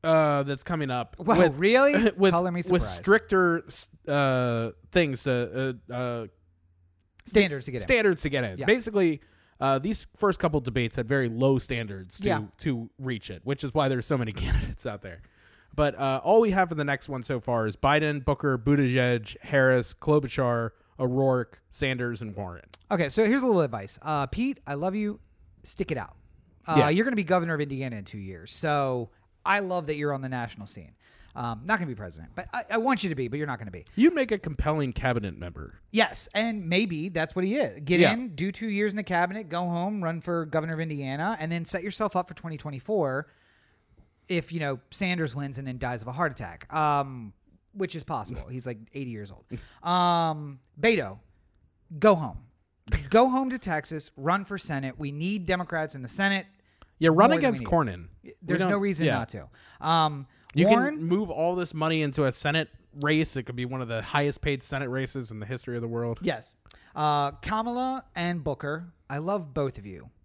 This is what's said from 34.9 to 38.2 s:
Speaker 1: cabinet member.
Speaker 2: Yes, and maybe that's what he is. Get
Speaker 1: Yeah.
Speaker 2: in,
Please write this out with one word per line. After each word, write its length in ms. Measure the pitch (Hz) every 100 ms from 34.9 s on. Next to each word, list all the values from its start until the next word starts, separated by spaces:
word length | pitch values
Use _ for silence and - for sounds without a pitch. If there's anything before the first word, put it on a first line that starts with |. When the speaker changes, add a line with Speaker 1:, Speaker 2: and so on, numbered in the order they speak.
Speaker 1:
cabinet 440 | - 131 117 101 -
member. 420 | 87 - 71 - _
Speaker 2:
Yes, 380 | 214 220 - -
and 340 | 202 226 214 170
maybe 400 | 180 214 160 175
that's 260 | 165 160
what 100 | -
he 120 | 185 254
is. 240 | 175 98
Get 140 | 147 175
Speaker 1:
Yeah. 120 | 175
Speaker 2:
in, 220 | 226